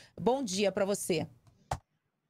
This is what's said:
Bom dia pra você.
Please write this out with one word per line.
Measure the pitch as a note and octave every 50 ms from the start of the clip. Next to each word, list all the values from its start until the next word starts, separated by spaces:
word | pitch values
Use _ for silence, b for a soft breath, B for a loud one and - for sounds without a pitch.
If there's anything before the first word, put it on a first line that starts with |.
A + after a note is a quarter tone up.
| B B B B
Bom | E3+ A3 B3+ C#4 C#4
dia | G3 F3+ G3 G#3 F#3+
pra | F#3 G#3 G3
você. | F#3+ G#3 - - - F#3 D#3 E3 - - - _ - _ _ _ - - - _ _ _ _ _ _ _ _ _